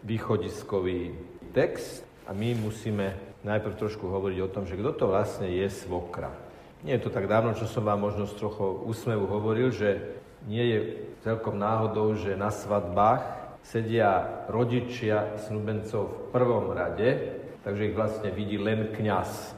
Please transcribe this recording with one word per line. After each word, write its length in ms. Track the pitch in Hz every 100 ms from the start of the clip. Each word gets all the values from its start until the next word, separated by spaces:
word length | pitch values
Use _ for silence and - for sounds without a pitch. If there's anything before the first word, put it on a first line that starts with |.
| 101
východiskový 1080 | 113 - 107 - - - 101 90 90 87 82 - - -
text 560 | - - - - - - - -
a 0 |
my 240 | 98 113
musíme 800 | 117 107 107 113 104 98 92 - -
najprv 320 | - 107 107 98
trošku 240 | 107 -
hovoriť 340 | 92 95 98 92
o 80 | 95
tom, 160 | 104 92
že 80 | 95
kto 160 | 120
to 120 | 156 113
vlastne 400 | 95 104 - 95
je 160 | 90 98
svokra. 560 | 98 90 90 90 - 73 - - - - -
Nie 160 | 147 127
je 80 | -
to 40 |
tak 120 | 123
dávno, 320 | 98 107 117 107
čo 80 |
som 240 | 107 - 107
vám 160 | 101
možno 240 | 101 101 101
z 80 | -
trochou 480 | 107 - 98 92
úsmevu 400 | 113 113 - 110
hovoril, 480 | 98 104 107 110 127
že 480 | 101 104 92 - - - -
nie 160 | - 110
je 180 | 120 110 - - - -
celkom 320 | 110 113 - 101
náhodou, 560 | 104 110 110 104 107 107
že 160 | 95 95
na 160 | 104
svadbách 1040 | 107 101 101 87 92 104 127 - - - -
sedia 800 | - 113 110 113 104 92 - -
rodičia 960 | - 110 120 123 107 - 107 107 104 107 -
snúbencov 560 | 107 104 107 - 110
v 200 | 98 - - 127
prvom 320 | 123 110 95
rade, 640 | 85 87 - 117 - - - - -
takže 240 | 104 101 107
ich 80 | 95
vlastne 320 | 110 - 104
vidí 320 | 92 104 104
len 320 | 101 110 107
kňaz 640 | - 110 92 90 - -